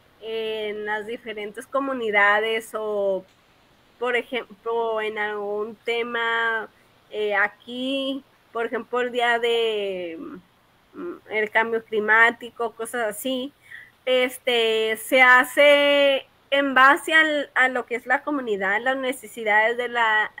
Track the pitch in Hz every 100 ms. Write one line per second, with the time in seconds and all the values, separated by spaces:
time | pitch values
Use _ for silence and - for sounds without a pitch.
0 | _ _ 220 226 220 220 214 214 214 214
1 | 208 233 233 214 208 226 - 269 277 262
2 | 226 202 202 214 226 226 220 220 214 208
3 | 196 190 - _ _ _ _ _ _ -
4 | 247 240 233 240 - 196 226 233 226 220
5 | 214 214 208 208 202 208 220 208 - 233
6 | 240 233 226 226 233 220 208 _ _ _
7 | _ 214 208 196 208 - 240 247 262 269
8 | 269 269 - _ _ 226 233 254 - 247
9 | 247 240 233 233 233 233 226 208 196 185
10 | 170 165 - 180 _ _ _ _ _ -
11 | 175 - - 214 214 226 226 226 - 214
12 | 214 220 233 233 233 - 233 - 220 247
13 | 214 202 262 262 277 _ - - - _
14 | 254 254 254 - - 240 226 220 220 220
15 | - 262 254 254 277 302 294 285 285 285
16 | 277 269 - _ - 277 277 254 269 339
17 | - 320 311 294 - - 262 254 - 233
18 | 247 277 294 285 247 196 190 208 262 269
19 | 262 - 214 240 214 208 226 240 240 240
20 | 220 214 202 -